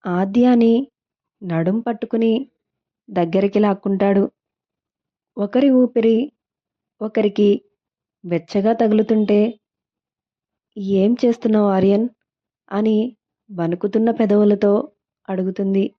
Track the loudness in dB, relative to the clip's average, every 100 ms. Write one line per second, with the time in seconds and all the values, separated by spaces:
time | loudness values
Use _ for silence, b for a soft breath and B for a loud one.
0 | -4 -4 -2 2 4 4 4 2 -2 _
1 | _ _ _ _ -6 -2 -2 -2 -6 -8
2 | -6 -2 0 -2 -6 _ _ _ _ _
3 | -8 -4 -2 -2 0 0 0 -2 -4 -2
4 | 0 0 -2 _ _ _ _ _ _ _
5 | _ _ _ -8 -4 0 2 4 2 2
6 | 2 0 -2 _ _ _ _ _ _ _
7 | -6 -2 -2 2 0 0 _ _ _ _
8 | _ _ -6 -6 -4 -2 -2 0 2 0
9 | 2 0 2 2 0 -4 _ _ _ _
10 | _ _ _ _ _ _ _ -12 -2 0
11 | 2 2 0 0 0 2 2 2 2 2
12 | -2 _ _ _ _ _ _ -4 0 0
13 | -2 -8 _ _ _ -6 -6 -4 -2 0
14 | 0 0 0 2 2 2 0 0 -4 _
15 | _ _ -10 -6 -6 -4 -2 -2 -2